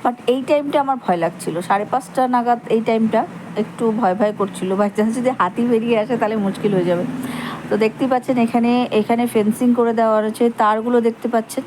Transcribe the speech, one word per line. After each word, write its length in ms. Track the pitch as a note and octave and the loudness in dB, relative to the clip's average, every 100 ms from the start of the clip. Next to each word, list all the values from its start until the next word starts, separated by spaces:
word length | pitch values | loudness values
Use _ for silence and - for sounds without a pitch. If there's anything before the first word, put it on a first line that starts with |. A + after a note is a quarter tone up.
But 100 | B3 A#3+ - | -2 -2 -2
এই 140 | C4 | -2
টাইমটা 380 | B3+ D4 C#4+ D4 | 2 0 2 -2
আমার 180 | C#4 C4 - | 0 -2 -2
ভয় 100 | F3+ | 0
লাগছিল, 440 | E3 F3 - E3 | -2 -4 -6 -6
সাড়ে 240 | F#3 G3+ G#3 | -2 -2 0
পাঁচটা 360 | B3+ C4+ - B3+ | -4 -4 -2 0
নাগাদ 320 | B3 A#3+ A#3+ - | 2 2 0 0
এই 120 | A3+ | 0
টাইমটা 440 | A3+ A3+ A3 A3 A#3 - - - | 2 0 2 2 -2 -8 -10 -6
একটু 340 | G#3+ - A#3 | -6 -2 -2
ভয় 240 | A3 G3+ F#3 | 2 0 2
ভয় 180 | G#3+ G#3+ | 0 0
করছিল। 380 | G3 - F#3 F#3+ | -6 -4 -4 0
By 140 | G#3 | 0
chance 220 | G3+ A3 | 0 0
যদি 180 | A#3 A#3+ | 0 -2
হাতি 320 | B3+ F#3 - | 0 -2 0
বেরিয়ে 380 | A#3+ A3+ A#3 A3+ | 0 2 2 0
আসে 180 | G#3+ A#3+ | 0 -2
তাহলে 180 | G#3+ A3 | 0 0
মুশকিল 380 | G3 F#3 G#3+ | -2 -2 0
হয়ে 120 | F#3+ F3 | 0 0
যাবে। 180 | F3 F3+ - - - - - - | 0 -2 -6 -8 -8 -8 -10 -4
তো 80 | G#3 | 0
দেখতেই 300 | A3 - C4+ | 0 0 0
পাচ্ছেন 300 | B3+ B3 B3 | 0 0 0
এখানে, 500 | A#3 A#3+ A#3 B3 A#3+ | 2 2 2 2 2
এখানে 360 | G#3+ G#3 A#3 A#3+ | 0 2 0 2
ফেন্সিং 460 | A3+ G#3 A3+ B3 | 2 2 2 2
করে 200 | A#3+ A#3 | 4 2
দেওয়া 280 | A3+ A3+ G#3+ | 4 4 2
রয়েছে, 280 | G#3+ A3 A#3 | 0 2 0
তারগুলো 520 | A#3 G#3+ G#3+ A3+ A#3+ | 2 2 2 2 2
দেখতে 260 | A#3 A3+ A#3+ | 2 -2 -2
পাচ্ছেন। 360 | A#3 A3 - | -2 -2 -8